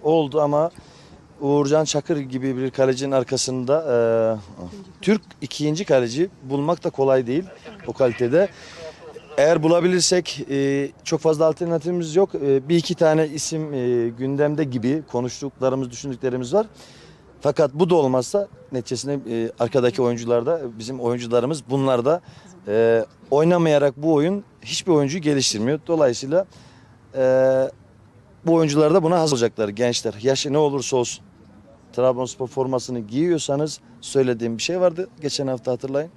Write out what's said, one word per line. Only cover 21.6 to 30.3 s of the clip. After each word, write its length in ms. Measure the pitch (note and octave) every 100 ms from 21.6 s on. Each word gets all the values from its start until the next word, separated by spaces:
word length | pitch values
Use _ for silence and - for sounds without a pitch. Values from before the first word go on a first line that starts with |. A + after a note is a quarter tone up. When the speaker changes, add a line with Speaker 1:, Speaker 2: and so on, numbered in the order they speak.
| A#2+
Speaker 1:
bunlar 340 | C3+ C3+ B2+
da, 160 | A#2+ F3 - - - - -
e, 360 | G#2+ A#2 A2+ A2 _ -
oynamayarak 680 | C#3 E3 F3 E3 D3 C#3+ C3+
bu 180 | D#3
oyun 300 | D3+ D#3 G3+ - _
hiçbir 300 | - - -
oyuncuyu 300 | D#3 C#3 F3+
geliştirmiyor. 580 | D3+ C#3+ B2 G#2+ A2+ D3+ -
Dolayısıyla, 600 | E3 C#3 A#2 C3+ E3 F#3+ - - - - - - C3+
e, 60 | C3 C3 C3 C3 C3 - - - - - - - E3
bu 80 |
oyuncular 400 | E3 D#3 D3 D3+
da 80 | F#3
buna 180 | D#3+ F3
hazır 120 | D#3+ C3+
olacaklar 320 | A2+ - G#2
gençler. 460 | G2+ A#2+ A#2 A2+ G#2
Yaşı 300 | A#2+